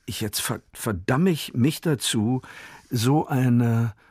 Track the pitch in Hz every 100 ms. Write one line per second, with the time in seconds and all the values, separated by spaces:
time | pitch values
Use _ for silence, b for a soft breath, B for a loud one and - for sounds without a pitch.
0 | - - 107 - - 110 _ - 117 92
1 | - 127 190 156 - 127 135 - 170 147
2 | - 117 107 127 B B B B B 120
3 | 120 151 - 131 127 120 120 113 117 -
4 | b